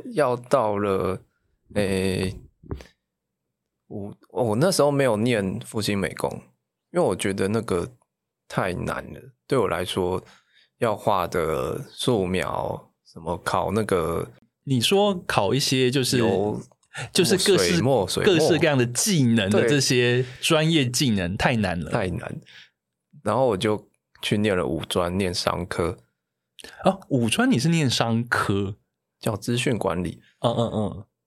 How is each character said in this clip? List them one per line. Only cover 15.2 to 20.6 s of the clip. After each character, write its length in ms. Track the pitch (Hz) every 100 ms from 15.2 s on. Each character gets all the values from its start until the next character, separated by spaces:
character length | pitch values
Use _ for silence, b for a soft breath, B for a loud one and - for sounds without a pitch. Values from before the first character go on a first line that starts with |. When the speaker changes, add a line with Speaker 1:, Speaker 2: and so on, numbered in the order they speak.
| -
Speaker 2:
考 280 | - 98
一 40 | 127
些 320 | 143 131 127
就 140 | 131
是 140 | 127 131
Speaker 1:
油 420 | 113 95 104 113 - _ _ B B
Speaker 2:
就 120 | -
是 120 | 175 185
各 200 | 190 185
式 200 | - -
Speaker 1:
水 40 |
墨， 260 | 113 131 92
水 160 | -
墨。 100 | 92
Speaker 2:
各 60 | 170
式 180 | 156 156
各 80 | 156
样 100 | 143
的 80 |
技 380 | 120 120 - 180
能 260 | 127 113 98
的 120 | 107
Speaker 1:
对。 80 | 120
Speaker 2:
这 120 | 147
些 460 | 131 127 120 123 127 -
专 280 | - 156